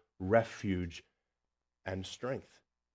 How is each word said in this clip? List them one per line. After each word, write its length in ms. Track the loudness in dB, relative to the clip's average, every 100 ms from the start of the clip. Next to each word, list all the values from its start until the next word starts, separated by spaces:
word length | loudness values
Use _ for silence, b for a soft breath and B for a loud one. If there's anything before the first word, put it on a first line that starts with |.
| _ -6
refuge 840 | 4 6 4 -2 -2 0 -2 -8 -18 _ _ _ _ _ _ _ -6
and 180 | -6 -6
strength." 560 | -8 -6 -6 -10 -20 _ _ _